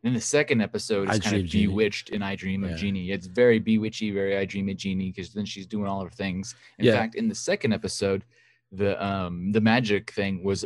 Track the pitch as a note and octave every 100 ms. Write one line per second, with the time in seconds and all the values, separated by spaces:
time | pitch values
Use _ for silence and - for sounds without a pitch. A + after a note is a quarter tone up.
0 | A2+ B2 - D3 D3+ A#2+ G#2 G#2 - G#2
1 | G2 G#2 G#2 G2+ F2+ G#2 G#2 G2 G#2+ -
2 | - G#2 G2 G2 F#2+ F#2+ F#2+ D#2+ G2+ F#2+
3 | F2+ G2 F#2 G#2 B2 A2+ A2 A2 A2 -
4 | G#2+ G2 G2 G2 F#2+ G2 G2 F#2 G2 F#2+
5 | F#2+ F2+ F2 G#2+ G2+ G2 F#2+ G#2+ G2 G2
6 | F2+ - G2 F#2 G2 - - - B2 A2+
7 | A2+ - A2+ G2 - G3+ A#2 G2+ G2 -
8 | G2 G2 - _ _ _ _ F#2+ G2+ F#2+
9 | G2+ G2 F2+ F2 F#2 G#2+ A2 A#2+ A2 G2+
10 | - - G2 F#2+ F#2+ F#2+